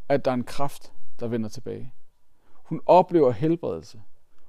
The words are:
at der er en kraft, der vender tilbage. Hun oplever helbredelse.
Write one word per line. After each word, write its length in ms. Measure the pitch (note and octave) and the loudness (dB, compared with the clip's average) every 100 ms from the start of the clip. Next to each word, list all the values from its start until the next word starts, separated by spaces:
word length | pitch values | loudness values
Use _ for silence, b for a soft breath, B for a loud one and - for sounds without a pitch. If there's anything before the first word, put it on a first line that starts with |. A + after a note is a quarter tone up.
| - | -2
at 160 | C3+ | 0
der 60 | C3+ | 0
er 40 | |
en 100 | B2+ | -2
kraft, 480 | A#2+ - C#3 - - - - - | -2 2 2 0 -4 0 2 2
der 80 | A#2+ | 0
vender 200 | A#2 A2 | -2 -4
tilbage. 440 | - G#2+ G#2 A#2 - - - - - - - | -6 -6 -8 -8 -8 -10 -14 -20 -20 -14 -12
Hun 180 | - D#3+ - | -8 -6 4
oplever 440 | E3+ F3+ E3+ C3+ | 6 6 4 4
helbredelse. 720 | A2+ D#3+ E3+ - E2+ - - - - - - | 4 0 0 -2 -8 -10 -12 -12 -12 -14 -14